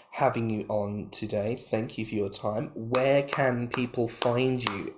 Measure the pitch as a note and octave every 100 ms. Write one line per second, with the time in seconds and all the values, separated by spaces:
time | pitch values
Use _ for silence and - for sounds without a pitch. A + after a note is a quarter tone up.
0 | - - C3+ A#2 A2+ G#2+ G#2+ G#2+ G2+ G#2
1 | D#2 - G#2 G#2 G#2 A#2+ - A2 A#2+ -
2 | G#2+ G#2+ G2 - G#2+ G#2+ D3 - A2+ B2+
3 | C3+ C#3 C#3 - C3 B2 A#2+ - A#2+ -
4 | A#2 - B2 A#2+ C3 B2+ A2 G2 -